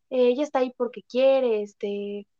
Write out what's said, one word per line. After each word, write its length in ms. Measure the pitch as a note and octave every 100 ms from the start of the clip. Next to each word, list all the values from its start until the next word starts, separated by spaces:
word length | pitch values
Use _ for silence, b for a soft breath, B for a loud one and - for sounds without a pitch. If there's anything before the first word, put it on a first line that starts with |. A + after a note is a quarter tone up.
| _
eh, 180 | B3+ B3
ella 140 | B3
está 140 | D4 C4+
ahí 120 | B3+ -
porque 260 | A#3+ G#3 -
quiere, 540 | B3 C4+ C4+ B3 G#3+
este, 640 | G#3 - G3+ G3+ G3+ G3+ - _